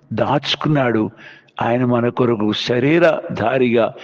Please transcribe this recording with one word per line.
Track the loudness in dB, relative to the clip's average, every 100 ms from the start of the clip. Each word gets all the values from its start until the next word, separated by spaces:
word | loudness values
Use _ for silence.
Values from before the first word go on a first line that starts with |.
| -10
దాచుకున్నాడు. | -4 -2 -2 -2 -4 0 0 0 0 -2 -6 -20 -20 _ -6
ఆయన | -2 0 0
మన | 0 0
కొరకు | 0 0 0 0
శరీరధారిగా | -2 -2 0 2 4 4 2 -4 -4 -2 0 2 2 0 -2